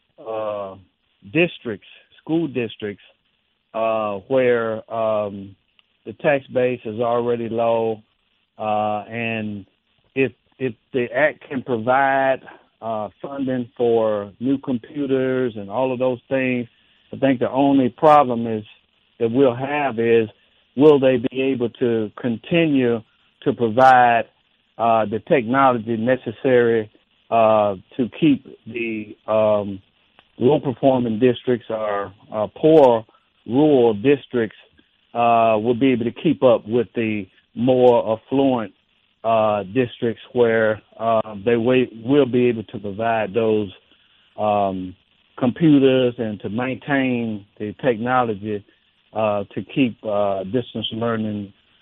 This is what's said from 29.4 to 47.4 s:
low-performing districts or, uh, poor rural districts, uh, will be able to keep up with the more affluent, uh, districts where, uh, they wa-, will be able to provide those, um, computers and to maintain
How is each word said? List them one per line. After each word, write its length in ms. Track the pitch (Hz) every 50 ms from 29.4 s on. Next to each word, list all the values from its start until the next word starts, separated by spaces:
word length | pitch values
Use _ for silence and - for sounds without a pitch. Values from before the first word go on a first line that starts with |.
| 107 107 107 104 101 101 98 98 - _ _ _ _ _ _ _ _ _ _
low-performing 840 | - 113 127 151 147 - 143 120 - - 135 131 127 123 117 110 104
districts 480 | 127 127 117 - - - 123 110 - -
or, 420 | 113 110 110 107 101 101 98 95 95 _ _ - -
uh, 140 | 107 104 95 -
poor 480 | - - 156 160 156 139 127 117 113 113 _ _ _ _ _ _ _ -
rural 480 | - 113 135 151 156 147 127 117 117 107
districts, 640 | 101 104 135 143 135 - - - 120 113 104 - - - _ _ _ _ _ _ _ _ _ -
uh, 440 | 117 120 117 117 113 113 113 110 107
will 140 | 110 120 123
be 180 | 110 135 135 127
able 120 | 113 113
to 60 | 117
keep 320 | - - - 151 131 - 131
up 240 | 127 113 104 87
with 200 | 104 113 123 110 - -
the 300 | 123 113 110 107 104 95 92 _ _ _ _ -
more 640 | 113 117 131 127 127 123 123 120 117 85 104 110 107
affluent, 540 | _ - 135 139 139 139 127 117 107 92 - _ _ _ _ _ _ _ _ _ -
uh, 400 | 113 113 110 110 107 104 104 98
districts 600 | 92 101 131 127 113 - - 123 117 110 - - - -
where, 480 | 123 120 113 113 113 110 110 107 104 - _ _ -
uh, 360 | 113 113 113 110 107 107 107 98 98
they 100 | 120 120
wa-, 300 | 117 113 123 127 131 123 - 110 113 110
will 220 | 120 139 147 135
be 220 | 123 120 123 123
able 160 | 120 117 110 101
to 160 | - - 107
provide 540 | 101 104 95 104 113 117 113 110 107 98 92
those, 380 | 117 113 110 110 107 104 95 - - _ _ _ _ _ _ _ _ _ _ _
um, 580 | - 104 107 104 101 101 98 95 92 92 92 95 - _ _ _ _ _ _ _
computers 760 | - 135 123 107 - - 156 147 139 135 135 131 131 127 123 120
and 220 | - 117 107 104 95
to 80 | -
maintain 1000 | 104 101 117 127 131 127 127 - 135 139 135 131 127 123 120 117 113 107 101